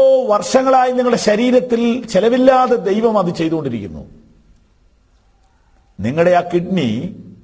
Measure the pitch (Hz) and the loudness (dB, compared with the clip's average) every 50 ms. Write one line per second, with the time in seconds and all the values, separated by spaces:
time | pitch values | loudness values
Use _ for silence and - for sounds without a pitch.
0 | 269 262 262 262 254 214 208 202 180 - - 262 262 269 262 262 254 254 247 247 | 4 4 4 2 2 2 0 0 0 0 0 0 2 4 4 4 4 2 0 0
1 | 247 247 233 - - 214 208 208 247 254 247 254 254 254 233 226 233 233 226 262 | 0 0 0 0 0 0 0 2 2 2 2 2 2 0 0 0 0 0 -2 -4
2 | - - - 185 196 233 247 254 254 262 262 254 254 240 240 220 175 196 196 214 | -4 -4 0 0 2 2 2 2 4 4 4 4 2 2 0 -2 -2 -2 -2 0
3 | 226 233 214 208 185 175 170 - 165 160 160 160 151 135 117 110 101 90 78 73 | 0 0 0 0 -2 -2 -2 -4 -4 -4 -4 -4 -4 -6 -8 -8 -10 -12 -14 -16
4 | 71 - - - - _ _ _ _ _ _ _ _ _ _ _ _ _ _ _ | -18 -20 -20 -20 -20 _ _ _ _ _ _ _ _ _ _ _ _ _ _ _
5 | _ _ _ _ _ _ _ _ _ _ _ _ _ _ _ _ _ _ _ - | _ _ _ _ _ _ _ _ _ _ _ _ _ _ _ _ _ _ _ -8
6 | 92 113 139 160 170 175 175 175 170 - 170 175 170 185 190 180 143 113 107 120 | -8 -4 -2 0 2 2 2 2 0 0 -2 -4 -4 -2 -2 -2 -2 -2 -4 -6
7 | 160 185 - - - - - - | -8 -10 -12 -16 -20 -20 -20 -20